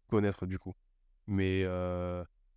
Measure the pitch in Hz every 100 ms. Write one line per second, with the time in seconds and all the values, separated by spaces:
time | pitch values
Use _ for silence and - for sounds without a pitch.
0 | _ 110 101 98 92 92 - - _ _
1 | _ _ - 98 95 95 92 90 90 90
2 | 90 87 85 _ _